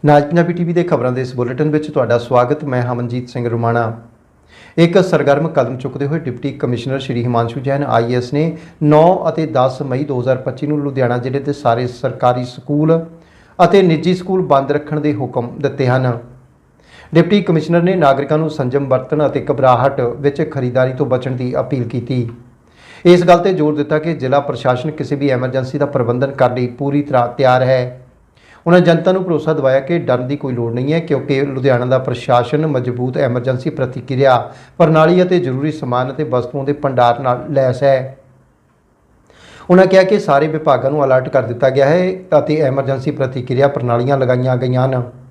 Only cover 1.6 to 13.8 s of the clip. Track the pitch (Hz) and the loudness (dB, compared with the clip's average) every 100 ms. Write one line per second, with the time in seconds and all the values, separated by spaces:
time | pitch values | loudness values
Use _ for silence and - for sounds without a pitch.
1.6 | 156 151 151 147 117 117 - 123 123 147 | 0 0 -2 -2 0 0 2 2 2 0
2.6 | 143 127 123 123 120 123 123 127 120 117 | -2 -4 -2 -4 -4 -6 -8 -6 -4 -2
3.6 | 117 120 113 110 - _ _ _ _ - | 0 0 -2 -6 -16 _ _ _ _ -20
4.6 | - - 170 175 180 156 143 139 165 - | -12 2 4 4 2 2 2 2 0 0
5.6 | 120 127 139 127 143 160 135 117 139 127 | -2 -4 -8 -6 -4 -4 -6 -8 -8 -6
6.6 | 131 120 135 135 135 120 120 120 117 117 | -4 -4 -4 -6 -4 -4 0 0 -2 -4
7.6 | 131 139 143 117 117 123 123 143 160 156 | -4 -2 0 0 0 -2 -2 -2 -2 -4
8.6 | - - 151 151 165 185 160 156 160 135 | -14 -4 2 6 6 4 0 -2 -2 0
9.6 | 127 131 135 127 147 131 120 127 131 131 | 0 -2 -6 -4 -4 -4 -2 -2 -2 -8
10.6 | 147 151 143 131 123 123 127 135 127 143 | -4 -2 -4 -2 -2 -2 -4 -6 -4 -2
11.6 | 127 117 123 - 131 113 123 123 127 - | 0 0 -2 -4 -6 0 0 0 -4 -12
12.6 | - 147 156 165 165 - _ _ _ - | -4 0 2 2 0 -16 _ _ _ 2
13.6 | 175 202 | 4 6